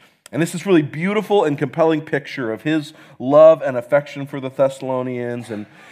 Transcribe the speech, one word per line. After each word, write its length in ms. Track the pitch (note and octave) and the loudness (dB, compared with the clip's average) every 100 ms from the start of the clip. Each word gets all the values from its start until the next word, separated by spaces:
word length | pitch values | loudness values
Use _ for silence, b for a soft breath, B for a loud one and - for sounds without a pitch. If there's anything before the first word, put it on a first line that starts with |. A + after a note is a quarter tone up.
| b b b | b b b
And 100 | B2+ | -4
this 140 | E3+ | -4
is 100 | F3 | -4
really 160 | G3 F3 | 2 2
beautiful 640 | D3 D3 F#3 G#3 G3+ G3+ | 2 -2 -4 -2 0 2
and 140 | D#3 C#3+ | 2 0
compelling 420 | C#3 E3 D#3+ D#3 | -4 0 0 0
picture 540 | D3+ C#3 - - A#2 | -2 -6 -6 -8 -6
of 80 | A2 | -4
his 320 | D3+ D#3 D3 - B B | -2 -2 -4 -12 B B
love 420 | B2+ D3 D#3+ D#3 | 2 8 8 6
and 160 | C#3 B2+ | 2 -4
affection 480 | - C#3+ C#3+ C#3+ | 0 0 0 -8
for 160 | C#3 C#3 | -10 -8
the 80 | C3 | -8
Thessalonians. 1000 | C3 C3+ C3+ C3 B2+ B2+ B2 A#2+ A#2+ A#2 | 0 0 0 -6 -6 -4 -6 -6 -8 -8
And, 160 | G#2 G#2 B B | -12 -12 B B